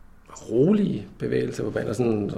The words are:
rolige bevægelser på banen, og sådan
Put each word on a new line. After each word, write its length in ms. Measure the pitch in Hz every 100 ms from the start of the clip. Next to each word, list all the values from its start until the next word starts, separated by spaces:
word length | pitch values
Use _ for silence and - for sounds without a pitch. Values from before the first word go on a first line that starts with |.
| - - - - 92
rolige 560 | 113 160 214 180 131 - -
bevægelser 440 | 123 127 123 -
på 60 | 110
banen, 200 | 117 120
og 60 | 117
sådan 360 | 120 107 101